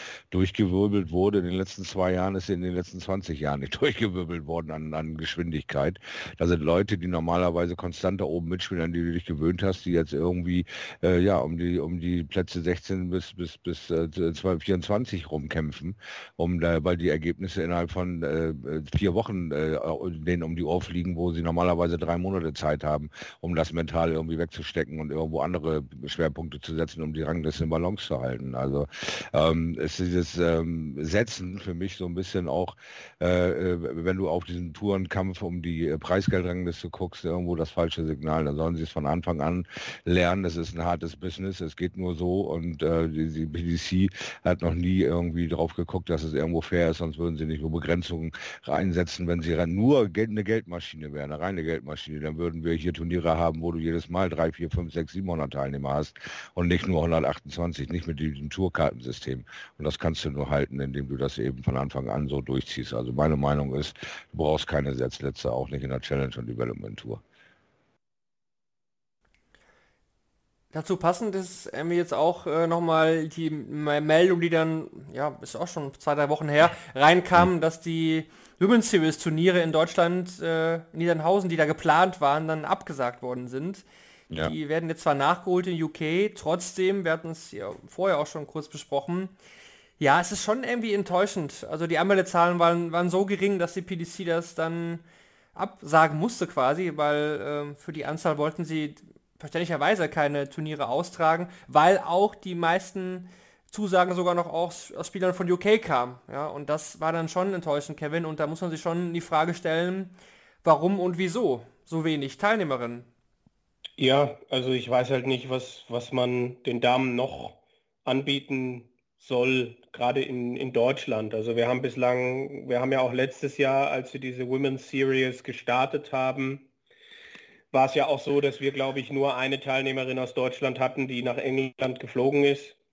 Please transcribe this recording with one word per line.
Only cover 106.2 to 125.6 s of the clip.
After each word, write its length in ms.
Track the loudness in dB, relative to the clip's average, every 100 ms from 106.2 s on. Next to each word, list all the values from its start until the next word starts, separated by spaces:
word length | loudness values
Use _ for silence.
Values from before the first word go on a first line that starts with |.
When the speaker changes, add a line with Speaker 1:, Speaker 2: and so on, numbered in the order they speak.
| -12
Speaker 2:
Ja, 180 | -8 -6
und 220 | -8 -4
das 300 | -4 -4 -4
war 120 | -2
dann 180 | 0 -2
schon 240 | -2 0
enttäuschend, 440 | -2 0 -2 -2 -8
Kevin, 280 | -4 -4 -4
und 140 | -4
da 80 | -4
muss 140 | -4
man 100 | -6
sich 100 | -4
schon 320 | -2 -2 -2
die 80 | -4
Frage 320 | 0 2 2
stellen, 560 | 0 0 0 0 -2 -8 -14 -20 -20 _ _
warum 360 | 4 6 6 2
und 180 | 0 0
wieso 440 | 0 2 0 0 -6 _
so 200 | -6 -2 0
wenig 320 | 0 -2 0
Teilnehmerinnen? 640 | 2 2 0 -2 -4 -8 -14 _ _ _ _ _ _ _ -16 2
Speaker 3:
Ja, 400 | 4 6 4 -2 -4
also 220 | -2 0
ich 180 | 0 2
weiß 200 | 2 4
halt 180 | 0 2
nicht, 220 | -2 -2
was, 340 | -4 -6 -16 -6
was 220 | -6 -2
man 460 | 0 2 2 -2 -4
den 180 | -4 2
Damen 340 | 4 4 2 0
noch 380 | -2 -4 -12 -14 _ _ _ _ -2
anbieten 800 | 0 0 -2 -2 -4 -4 -8 -14 _ _ _
soll, 580 | -2 2 4 2 0 -6 _
gerade 300 | -4 0 0
in, 340 | -2 -4 -4 -4
in 160 | -2
Deutschland. 600 | 2 2 2 -2 -4 -2
Also 240 | -4 -2 0
wir 100 | 2
haben 140 | 0
bislang, 880 | -2 0 2 2 0 -2 -6 -8 -2
wir 100 | 0
haben 140 | 2
ja 80 | 2
auch 120 | 2
letztes 440 | 2 -2 -2 -8 0
Jahr, 340 | 2 4 2
als 220 | 0 -4
wir 80 | -8
diese 260 | -8 -6 -4
Women's 420 | 0 0 -2 -4
Series 540 | 0 2 4 2 -2
gestartet 680 | -10 -8